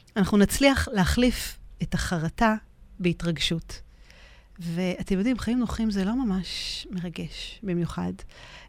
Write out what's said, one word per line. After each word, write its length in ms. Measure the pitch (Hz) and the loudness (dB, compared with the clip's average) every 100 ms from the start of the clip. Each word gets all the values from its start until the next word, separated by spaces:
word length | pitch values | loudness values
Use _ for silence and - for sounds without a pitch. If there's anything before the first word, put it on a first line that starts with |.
| - 220 | -6 0
אנחנו 220 | 180 208 | 4 6
נצליח 500 | 196 - 277 262 - | 4 6 4 4 2
להחליף 640 | 208 165 - 247 - - - - - | 2 2 4 4 2 -6 -12 -18 -8
את 100 | 175 | -4
החרטה 640 | - - 170 156 - 226 214 - - - - | -2 0 -2 -2 2 2 2 -4 -20 -20 -2
בהתרגשות. 800 | 175 165 170 160 - 165 - - - - - - - - - - | 0 0 -2 0 0 -2 -6 -14 -16 -20 -20 -20 -20 -20 -20 -10
ואתם 580 | 170 170 185 - - 190 | -6 -2 -2 -2 0 2
יודעים, 220 | 226 254 | 2 0
חיים 200 | 220 247 | 0 0
נוחים 320 | 226 - 220 | 0 0 0
זה 140 | 202 185 | 2 0
לא 200 | 247 240 | 2 0
ממש 640 | 185 170 - - - - | 0 -2 -8 -8 -8 -8
מרגש 680 | 185 175 170 160 - - - | -8 -6 -8 -10 -10 -14 -8
במיוחד. 500 | 196 175 165 - 180 185 - - - - | -2 -2 -2 -2 -6 -6 -14 -18 -20 -20